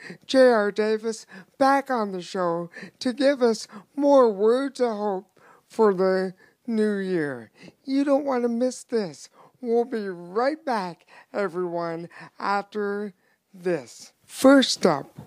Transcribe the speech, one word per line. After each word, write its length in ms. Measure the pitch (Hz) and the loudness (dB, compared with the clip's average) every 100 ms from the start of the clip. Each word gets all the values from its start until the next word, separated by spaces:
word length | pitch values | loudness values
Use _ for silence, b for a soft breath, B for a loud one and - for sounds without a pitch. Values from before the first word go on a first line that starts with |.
| B 175 - | B -18 0
J 200 | 269 254 | 4 6
R 240 | 226 202 | 6 2
Davis, 540 | 190 214 220 226 220 - 190 180 - | 0 -2 -2 -4 -10 -12 -20 -12 0
back 320 | 269 277 262 | 2 2 0
on 220 | 254 208 | -4 -4
the 80 | 185 | -6
show 480 | 165 196 180 170 170 B 185 - | -8 -4 -2 -2 -6 B -18 -8
to 120 | 254 | -6
give 300 | 247 269 277 | 0 0 2
us 260 | 240 220 - 214 - - | 0 0 -6 -18 -14 -2
more 340 | 285 277 240 | 4 6 6
words 480 | 196 214 247 277 247 | 4 2 2 0 -2
of 120 | 240 | -4
hope 480 | 208 208 190 208 b b b _ | -2 -4 -4 -8 b b b _
for 260 | - 214 | 2 2
the 420 | 185 190 190 185 180 b b - | 4 2 2 -2 -8 b b -6
new 300 | 220 214 202 | -2 0 -2
year. 520 | 190 180 147 127 110 B B _ | -2 -2 -4 -6 -14 B B _
You 200 | - 269 | -4 -2
don't 220 | 285 269 277 | 2 0 0
want 180 | 254 | -2
to 40 | 240 | -2
miss 360 | 233 254 240 | 0 -2 -4
this. 440 | - 233 190 139 - b b _ | -6 -4 -4 -8 -20 b b _
We'll 260 | 247 233 240 | -2 -2 0
be 220 | 226 202 | -4 -8
right 560 | 175 175 196 262 311 | -10 -8 -2 -2 -2
back, 440 | 320 226 180 160 _ B - | -4 -4 -6 -10 _ B -12
everyone, 760 | - 196 170 180 170 170 165 170 B 165 - | -6 -4 -4 -6 -4 -6 -8 -12 B -20 -8
after 760 | - 202 202 208 202 202 208 - _ _ _ | -4 -4 -4 -6 -6 -6 -8 -14 _ _ _
this. 600 | 190 175 165 120 - - _ | -8 -4 -4 -6 -20 -20 _
First 600 | _ - 262 277 - - 190 | _ 2 6 6 4 2 0
up, 320 | 143 - - | 0 -4 -18